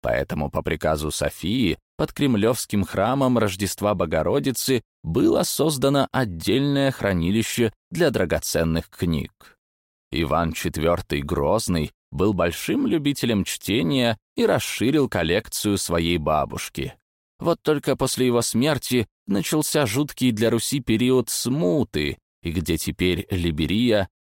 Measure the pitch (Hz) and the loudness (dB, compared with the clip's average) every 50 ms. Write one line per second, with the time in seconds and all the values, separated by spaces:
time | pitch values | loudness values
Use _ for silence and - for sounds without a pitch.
0 | - 60 58 62 69 - - 78 76 73 - - 73 78 80 76 - 78 78 76 | 0 0 0 0 -2 -4 -4 -4 -4 -2 -4 -4 -2 -2 -4 -2 0 -2 -2 0
1 | 76 76 71 - 71 71 - - - 85 107 131 120 87 71 - _ _ _ - | -2 -6 -4 -4 -4 -4 -4 -4 -4 -4 -2 0 0 0 0 -2 _ _ _ -6
2 | 151 - - - 147 139 123 101 98 113 107 - - - - 104 95 - - - | -6 -4 -2 -2 0 2 2 2 2 2 0 0 -4 -2 -2 -2 -2 0 0 0
3 | 98 113 131 139 139 131 127 117 107 104 92 92 101 92 - - 95 104 104 87 | 0 2 2 2 2 2 4 4 2 0 0 -2 -4 -4 -4 0 0 0 2 0
4 | 90 80 82 80 78 85 107 143 139 135 120 - - - 131 117 - _ _ _ | 0 0 0 0 2 2 0 0 0 -2 -4 -2 0 0 0 0 -2 _ _ _
5 | - 156 160 131 - - - - - - - - 139 160 151 131 131 139 143 139 | -8 -2 0 2 4 4 4 2 0 -2 -2 0 0 0 0 2 0 2 2 2
6 | 131 - - 131 131 107 87 82 - 101 95 131 139 143 143 139 139 135 127 - | 0 0 0 -2 -2 -2 -4 -6 0 0 2 2 2 0 0 2 0 0 -2 0
7 | - 101 95 85 82 87 98 113 110 - - - 120 107 - _ _ _ - 120 | -2 0 0 2 2 2 2 0 0 -2 0 0 0 0 0 _ _ _ -2 0
8 | 175 151 113 92 95 82 - 73 - - - 82 82 82 80 82 - - - - | 2 2 2 2 0 0 0 -2 -2 -2 -2 0 0 2 0 -2 -2 -6 -6 -4
9 | 95 87 80 73 - - _ _ - - _ _ _ _ _ _ _ _ _ _ | -2 0 0 -2 -4 -6 _ _ -20 -20 _ _ _ _ _ _ _ _ _ _
10 | _ _ - 71 82 69 71 80 85 80 80 - - 85 78 80 76 80 85 85 | _ _ -4 -2 0 2 2 2 2 0 -2 -4 -6 -4 -4 0 2 2 2 0
11 | - _ 78 73 69 76 87 80 71 73 95 113 - - 90 82 76 - _ _ | -2 _ -4 -4 -2 -2 -2 0 0 2 0 0 0 0 -2 -2 -2 -4 _ _
12 | _ _ - 73 90 107 107 87 85 87 82 - - - 196 262 269 233 196 160 | _ _ -4 0 0 0 2 2 0 0 0 -4 -4 -2 -2 0 0 0 0 0
13 | 139 143 139 - - 117 113 101 90 - - - - - 98 123 165 170 143 135 | -2 -2 -4 -2 -2 0 0 0 0 -2 -6 -8 -4 -2 0 0 0 0 0 2
14 | 123 117 110 - _ _ _ - 233 220 - 131 - - - - 98 123 147 156 | 2 0 0 -2 _ _ _ 0 2 2 2 0 0 -4 -4 0 0 2 2 2
15 | 135 - - 98 82 82 87 104 - - - - - 104 101 92 - - 85 85 | 2 2 0 -2 0 2 0 0 0 -4 -8 -4 0 0 0 0 0 0 0 0
16 | 85 82 87 87 76 76 78 76 71 55 - - - - _ - 67 64 - _ | 2 2 0 0 2 2 2 2 0 -2 -4 -8 -10 -8 _ -8 -8 -8 -10 _
17 | _ _ _ _ _ _ _ _ - 170 170 - _ - 156 147 - - 135 - | _ _ _ _ _ _ _ _ -2 -2 -2 0 _ 0 0 0 0 -2 0 0
18 | 135 131 - - 127 127 120 120 113 - - 113 127 156 151 123 - - 127 123 | 0 -2 0 2 2 2 2 2 0 2 0 0 2 2 0 -2 -2 0 0 0
19 | 110 _ _ _ _ - 196 202 165 - - 156 151 - - 156 147 113 101 135 | 0 _ _ _ _ -4 -2 -2 -2 0 0 0 0 0 0 0 0 2 0 -2
20 | 151 139 - - 131 127 113 104 113 113 113 117 - - - 143 120 - 110 110 | -2 -2 -2 0 0 0 2 2 2 2 2 0 0 -2 -4 -4 0 0 0 2
21 | 123 127 131 127 120 - - - - 120 127 151 180 180 170 151 123 - - 76 | 4 4 4 2 2 0 -4 -4 -2 -2 -2 0 0 2 2 2 0 0 -2 -2
22 | 73 71 - _ _ _ _ _ _ 85 78 92 82 80 82 82 - - 78 - | -2 -2 -4 _ _ _ _ _ _ -4 -4 -2 0 0 -2 -2 -2 -6 -4 0
23 | 90 90 90 85 - - - 90 85 85 78 73 78 71 87 110 123 120 107 104 | 0 0 0 0 -2 -4 -4 -2 0 -2 0 0 0 0 2 2 2 2 2 2
24 | 95 - _ _ _ | 0 -2 _ _ _